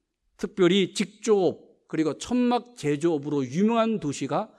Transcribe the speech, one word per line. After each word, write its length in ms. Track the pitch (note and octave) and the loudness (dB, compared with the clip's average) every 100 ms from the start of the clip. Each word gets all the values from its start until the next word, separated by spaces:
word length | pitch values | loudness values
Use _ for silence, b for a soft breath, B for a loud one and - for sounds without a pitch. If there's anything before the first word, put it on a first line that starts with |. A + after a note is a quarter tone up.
| _ _ _ - | _ _ _ -10
특별히 560 | G3 - F3 G3 F3+ | -8 2 4 4 2
직조업, 920 | - G3 - - G3+ E3 - - _ _ | -2 -6 -4 0 2 2 -2 -12 _ _
그리고 320 | D#3+ D#3 C3+ | -2 -2 -4
천막 580 | - B3 A#3+ B3 A#3+ - | -4 0 0 0 -4 -6
제조업으로 680 | D3 D3 E3+ D#3 C#3+ D3 B2+ | -4 0 0 -2 -2 -4 -2
유명한 540 | D3 G#3 A#3 A3+ G#3+ | 0 2 2 0 -2
도시가 540 | D3 C3 C3+ D3+ A3 | -4 -6 -4 -4 -4